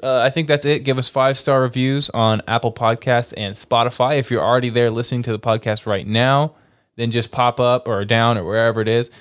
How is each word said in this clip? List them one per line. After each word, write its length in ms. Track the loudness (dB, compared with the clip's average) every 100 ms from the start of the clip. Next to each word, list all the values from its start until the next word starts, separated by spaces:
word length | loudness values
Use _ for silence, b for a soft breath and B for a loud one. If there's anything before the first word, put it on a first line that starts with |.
uh, 180 | 0 2
I 60 | 2
think 180 | 0 0
that's 160 | 0 0
it. 180 | 0
Give 160 | 0 -2
us 100 | -2
five-star 520 | 0 0 0 0 2
reviews 480 | 2 0 -2 0 -2
on 320 | 2 2 2 0
Apple 240 | -2 -2
Podcasts 600 | -2 0 0 0 0 -2 -8
and 200 | -8 -8
Spotify. 640 | -2 0 0 0 0 0
If 100 | 0
you're 140 | 0
already 260 | 2 2 2
there 220 | 0 0
listening 320 | 0 -4 -4
to 80 | -4
the 80 | -4
podcast 480 | -2 -2 -2 -4 -2
right 180 | -4 0
now, 480 | 0 2 2 0 -6 b b b -6
then 140 | -2
just 220 | -2 -2
pop 280 | 0 0 2
up 280 | 2 0 -2
or 180 | -4 0
down 320 | 2 2 0
or 60 |
wherever 360 | -2 0 2 0
it 60 | 0
is. 220 | 0 -2 b